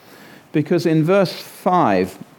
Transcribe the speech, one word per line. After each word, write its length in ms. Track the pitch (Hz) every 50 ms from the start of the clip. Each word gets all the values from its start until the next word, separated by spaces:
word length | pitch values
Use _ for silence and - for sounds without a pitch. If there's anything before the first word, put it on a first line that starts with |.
| - - - - - - - - - _
Because 340 | - 156 147 - 180 165 151
in 180 | 170 156 160 151
verse 300 | 170 190 202 185 - -
five, 840 | - - - - - - 196 180 175 147 113 98 90 95 95 - - - - -